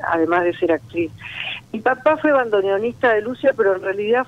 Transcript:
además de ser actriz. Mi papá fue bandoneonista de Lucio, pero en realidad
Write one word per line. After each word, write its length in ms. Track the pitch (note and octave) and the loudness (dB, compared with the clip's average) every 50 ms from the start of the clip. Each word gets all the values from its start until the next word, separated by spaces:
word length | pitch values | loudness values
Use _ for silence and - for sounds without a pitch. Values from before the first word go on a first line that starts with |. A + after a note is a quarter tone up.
| - - | -4 -2
además 360 | F3 E3 D#3+ D#3+ F3 F3+ F3 | 0 0 0 2 2 2 2
de 80 | F3 E3+ | 0 -2
ser 140 | - - E3 | 0 0 0
actriz. 400 | D#3+ D3 - - - E3+ E3+ D#3 - - - - - - - - - - - _ | 0 -2 -2 -8 -6 -6 -6 -6 -6 -14 -16 -16 -14 -12 -10 -10 -12 -12 -12 _
Mi 80 | - A3 | -12 -4
papá 380 | G#3+ B3 C4 C4 - D4+ D#4 | -2 -2 -2 2 2 0 2
fue 140 | D4+ D4+ D4+ | 2 2 2
bandoneonista 840 | C#4+ C4+ B3 A3+ G#3 G3+ F#3+ G3 G3 G3 A3 A#3+ A#3 - - B3 A3 | 2 2 2 2 0 0 2 2 0 0 -2 -4 -4 0 2 2 2
de 80 | G#3+ | 2
Lucio, 300 | G#3+ A#3 B3+ - - C4+ C4 | 0 -4 -8 0 0 0 2
pero 200 | A3+ G#3+ G3 F#3+ | 2 2 2 2
en 80 | F#3 F#3 | 0 -2
realidad 420 | G3 F#3+ G3+ G#3 G#3+ A#3 B3 B3+ | -4 -4 -4 0 0 2 0 0